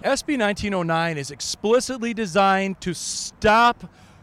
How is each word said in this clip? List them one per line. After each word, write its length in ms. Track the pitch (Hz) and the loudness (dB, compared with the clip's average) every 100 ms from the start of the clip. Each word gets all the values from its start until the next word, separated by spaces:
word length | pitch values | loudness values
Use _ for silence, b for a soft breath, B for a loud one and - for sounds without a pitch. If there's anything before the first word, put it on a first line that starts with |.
S 200 | 208 269 | -2 -2
B 140 | - 285 | -2 0
nineteen 360 | 208 208 208 | 0 0 -4
oh 100 | 196 | -2
nine 360 | 165 165 165 156 | 0 0 0 -4
is 120 | 139 | -8
explicitly 840 | 143 - - 202 240 - 262 226 | -10 -10 -4 2 2 2 -6 -6
designed 640 | 220 208 170 196 190 190 190 | -4 0 2 4 4 0 -4
to 140 | 180 | -6
stop 880 | 170 - - - - 214 220 240 240 180 b b b | -6 -6 -8 -10 -2 4 6 4 2 -10 b b b